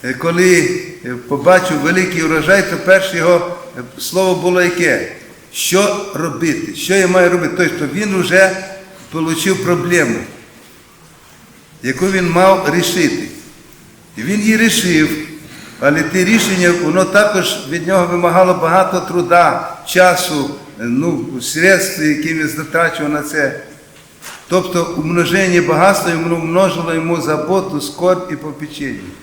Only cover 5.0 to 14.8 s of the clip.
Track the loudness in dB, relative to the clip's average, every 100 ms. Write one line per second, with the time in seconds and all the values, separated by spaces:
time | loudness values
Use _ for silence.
5 | -4 -12 -20 -20 -16 -8 -2 2 2 -2
6 | -6 -6 -6 -2 -2 -2 -6 -10 -2 2
7 | 4 4 4 2 -2 0 -2 -2 -6 -4
8 | -2 -2 2 4 4 0 -10 -16 -18 -20
9 | -10 -6 -4 -2 0 0 0 0 2 0
10 | 0 -2 -8 -18 -20 -20 -20 -20 -20 _
11 | -20 -20 -20 -20 -20 -20 -20 -10 -6 -2
12 | 0 0 2 4 6 4 2 0 0 0
13 | 0 -2 -8 -14 -20 -20 -20 -20 -20 -20
14 | -20 -10 -4 -2 2 2 2 2